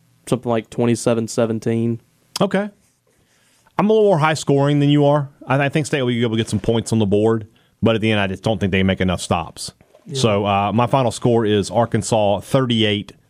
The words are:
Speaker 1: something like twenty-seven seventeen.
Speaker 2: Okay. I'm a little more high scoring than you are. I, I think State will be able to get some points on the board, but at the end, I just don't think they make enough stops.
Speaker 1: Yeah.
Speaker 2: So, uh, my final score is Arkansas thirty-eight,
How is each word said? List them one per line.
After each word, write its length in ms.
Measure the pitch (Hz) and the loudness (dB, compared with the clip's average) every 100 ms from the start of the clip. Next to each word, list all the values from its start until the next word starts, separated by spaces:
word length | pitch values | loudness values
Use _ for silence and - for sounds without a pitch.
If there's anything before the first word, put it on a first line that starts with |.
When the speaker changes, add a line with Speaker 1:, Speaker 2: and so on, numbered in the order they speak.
| _ _ - | _ _ -4
Speaker 1:
something 200 | 120 123 | -4 -2
like 220 | 113 110 | -4 -4
twenty-seven 560 | - 120 117 - 117 113 | -2 0 0 0 0 -2
seventeen. 760 | - 117 113 120 117 117 117 - _ _ - | -2 -2 -2 -2 -2 -2 -4 -10 _ _ -4
Speaker 2:
Okay. 300 | 196 190 208 - _ _ _ _ _ _ _ _ _ - | -2 -2 -4 -12 _ _ _ _ _ _ _ _ _ -2
I'm 140 | 202 | 2
a 20 | |
little 160 | 220 202 | 4 4
more 100 | 170 | 4
high 140 | 156 | 2
scoring 440 | 156 - 139 143 147 | 0 0 2 2 2
than 100 | 143 | 4
you 160 | 147 | 4
are. 240 | 143 147 139 - | 4 2 -2 -12
I, 200 | - 135 | -4 -2
I 40 | 143 | 0
think 160 | 160 147 | -2 -2
State 160 | 151 | -2
will 60 | 123 | -2
be 140 | 120 | 0
able 140 | 120 110 | 0 0
to 0 | |
get 120 | 113 | -2
some 120 | 107 | -2
points 320 | - 113 101 | 0 -2 0
on 80 | 113 | 0
the 60 | 104 | 2
board, 420 | 104 110 113 107 _ _ _ | 2 2 0 -4 _ _ _
but 140 | 113 113 | 0 2
at 40 | |
the 120 | 110 | 0
end, 80 | 104 | 0
I 80 | 98 | -2
just 160 | 95 | -4
don't 160 | 110 104 | -4 -2
think 100 | 98 | 0
they 140 | 95 | 0
make 160 | 95 92 | 0 0
enough 200 | 92 87 | 0 -2
stops. 520 | - 90 78 - - - _ _ - | -2 -4 -4 -12 -16 -16 _ _ -12
Speaker 1:
Yeah. 140 | 135 | -2
Speaker 2:
So, 260 | 120 101 101 | 0 0 0
uh, 260 | 98 101 | 0 0
my 140 | 107 120 | 0 0
final 240 | 139 120 | 0 0
score 340 | - 127 117 | -2 0 2
is 240 | 107 104 92 | 2 0 0
Arkansas 720 | 98 113 113 - 113 104 98 | -2 0 -2 0 0 2 -2
thirty-eight, 720 | - 139 127 117 107 104 98 - | -2 -2 0 0 0 -2 -6 -18